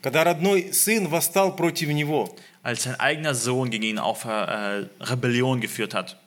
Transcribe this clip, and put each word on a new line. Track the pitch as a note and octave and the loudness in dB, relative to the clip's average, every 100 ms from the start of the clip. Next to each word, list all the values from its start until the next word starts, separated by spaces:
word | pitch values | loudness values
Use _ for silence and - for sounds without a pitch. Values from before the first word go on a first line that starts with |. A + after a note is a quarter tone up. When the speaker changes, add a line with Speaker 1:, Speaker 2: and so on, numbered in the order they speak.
Speaker 1:
Когда | C#3 C3+ | 0 2
родной | E3 E3+ F#3 G3 F#3 | 4 4 4 2 2
сын | - - A3 F3 | 0 2 2 2
восстал | E3 D#3+ G3 F#3+ - | 0 2 2 2 2
против | E3+ D#3 D#3 | 0 0 0
него. | D3 D3 D3+ G2 - - _ | 0 2 0 -2 -8 -20 _
Speaker 2:
Als | A#2+ A#2 | -6 -4
sein | B2+ B2+ | -4 0
eigener | C3+ D3+ D#3 B2+ | 0 0 -2 -2
Sohn | A2+ B2+ B2+ | 0 0 0
gegen | A2+ | 0
ihn | A2 G#2+ | -2 -2
auf, | G2 A2 A#2 | -2 -4 -4
äh, | A2 F#2+ G#2+ G2+ G2+ - - | -2 -2 -2 -4 -4 -6 -10
Rebellion | - B2+ B2+ A#2+ B2+ B2+ | -4 -2 0 2 2 0
geführt | A2 - G#2+ | -2 -4 -4
hat. | G#2 F2 - | -4 -6 -12